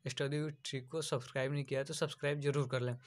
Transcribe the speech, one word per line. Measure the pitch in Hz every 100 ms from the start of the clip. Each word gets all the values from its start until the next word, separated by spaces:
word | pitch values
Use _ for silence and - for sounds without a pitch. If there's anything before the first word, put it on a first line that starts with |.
Study | 131 - 139 147
with | 151 147
Trick | - 135 127
को | 160
सब्सक्राइब | 151 135 - 135 131
नहीं | 143
किया | 135 135
है |
तो | 139
सब्सक्राइब | 156 151 - 143 147
ज़रूर | 143 143 127
कर | 127
लें, | 123 123